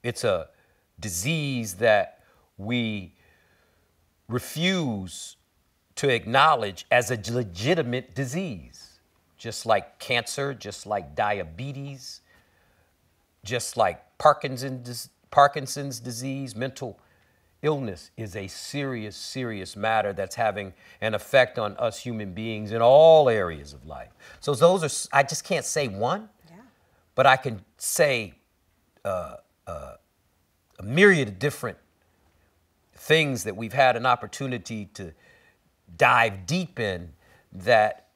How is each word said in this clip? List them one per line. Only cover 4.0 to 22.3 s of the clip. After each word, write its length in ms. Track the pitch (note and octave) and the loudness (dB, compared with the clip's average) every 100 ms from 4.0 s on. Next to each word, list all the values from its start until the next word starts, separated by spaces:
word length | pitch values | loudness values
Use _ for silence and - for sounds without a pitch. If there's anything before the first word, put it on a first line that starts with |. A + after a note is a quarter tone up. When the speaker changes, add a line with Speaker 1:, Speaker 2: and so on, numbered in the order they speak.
| _ _ _ | _ _ _
Speaker 1:
refuse 1080 | A#2+ - D3+ F3 F#3 D3 G#2 F#2 - - - _ _ _ _ _ - | -6 -6 -2 0 0 -2 -4 -8 -12 -16 -20 _ _ _ _ _ -4
to 120 | C#3+ | 0
acknowledge 760 | A#2 G#2+ B2+ D3+ C#3+ G#2 F2+ - | 0 2 4 4 4 -2 -8 0
as 200 | B2 A#2+ | 2 2
a 60 | A#2+ G2+ | -4 -4
legitimate 840 | A#2+ A2 E2+ A#2 F3 B2 B2 - | -4 -4 -4 0 0 0 -4 -8
disease, 840 | - C3+ D3+ F#3+ G2 C2 - - _ _ _ _ _ | -8 -6 -6 -8 -10 -14 -20 -20 _ _ _ _ _
just 300 | A#2 A2 A2+ | -12 -10 0
like 320 | G#2+ - _ | 0 0 _
cancer, 560 | - B2 A#2 - C#3 | -4 -2 -2 -6 -6
just 320 | B2 G#2 - G2+ | -6 -12 -12 -4
like 300 | G#2 D#2 D2+ | -4 -4 -4
diabetes, 1040 | G#2+ G#2 E2+ D#2+ C3+ C3+ C#3 C3+ - - _ _ _ _ _ _ _ _ _ _ _ _ | -2 -2 -6 -10 -10 -10 -12 -14 -18 -20 _ _ _ _ _ _ _ _ _ _ _ _
just 340 | - B2 - - | -8 -6 -6 0
like 420 | G2+ F2 _ _ | 0 0 _ _
Parkinson's 680 | D3+ C#3+ - B2+ C3+ C3 A#2+ | 4 4 -2 -8 -8 -10 -12
dis-, 220 | A#2+ - _ _ | -12 -14 _ _
Parkinson's 680 | - C#3+ D3+ B2+ D3 C#3 A#2 | 6 6 4 -8 -8 -8 -8
disease. 560 | A#2+ A2+ C3 C3+ C3 | -10 -8 -8 -8 -8
Mental 460 | G#2 B2+ B2+ B2+ G2 _ _ _ _ _ _ | -6 -8 -6 -12 -14 _ _ _ _ _ _
illness 480 | D3 D3 B2 F2+ - - | -2 -2 -4 -10 -16 -12
is 200 | A2 F#2 | -10 -10
a 100 | F#2+ | -12
serious, 680 | - - C#3+ C#3 B2 G#2+ G2 | -14 -10 -8 -6 -6 -10 -12
serious 580 | - C3+ B2 G#2 F#2 | -12 -8 -8 -8 -10
matter 380 | - G#2+ A2 G#2 | -4 0 0 0
that's 240 | F#2+ F#2+ - | -4 -6 -2
having 360 | A2+ G2+ G2 - - - | -2 -2 -8 -14 -20 -6
an 140 | A2 | -4
effect 440 | G#2+ - C3+ B2+ - | -4 2 4 4 0
on 180 | G#2 F#2+ | -6 -4
us 220 | A#2+ G#2 | -6 -4
human 320 | B2+ A2+ G#2 | -10 -8 -8